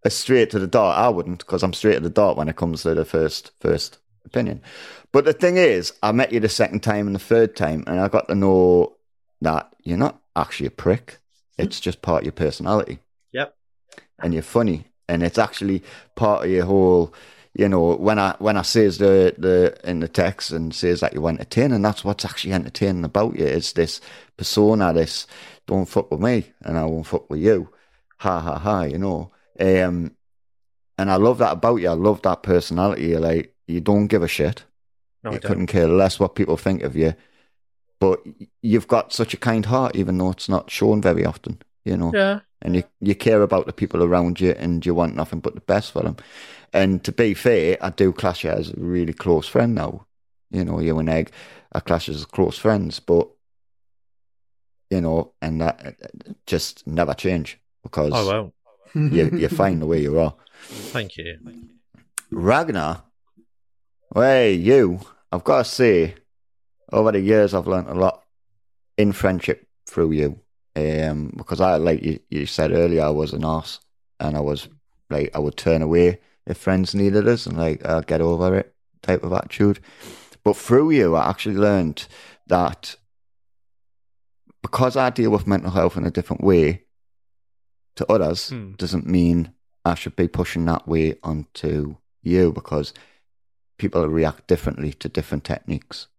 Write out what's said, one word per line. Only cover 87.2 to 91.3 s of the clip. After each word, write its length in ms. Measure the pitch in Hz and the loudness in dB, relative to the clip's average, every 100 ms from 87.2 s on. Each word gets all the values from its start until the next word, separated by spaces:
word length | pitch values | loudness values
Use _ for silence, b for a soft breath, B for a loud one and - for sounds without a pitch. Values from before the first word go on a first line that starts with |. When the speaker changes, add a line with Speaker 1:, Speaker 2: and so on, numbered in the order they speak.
| _ _ _ _ _ _ _ - | _ _ _ _ _ _ _ -10
Speaker 1:
to 140 | - | 0
others 380 | 110 82 - - | 2 2 -2 -6
Speaker 3:
Hmm. 220 | 127 98 | -12 -14
Speaker 1:
doesn't 320 | 98 90 90 - | -10 -4 -4 0
mean 460 | 90 85 85 85 _ _ _ | 2 4 2 0 _ _ _
I 100 | 85 | -4
should 220 | 82 - - | -4 -6 -4
be 120 | 87 | -4
pushing 360 | - 87 85 85 | -2 -6 -2 -2
that 220 | 82 - | -2 -2
way 280 | 82 80 - | 0 0 -4
onto 720 | 78 | -8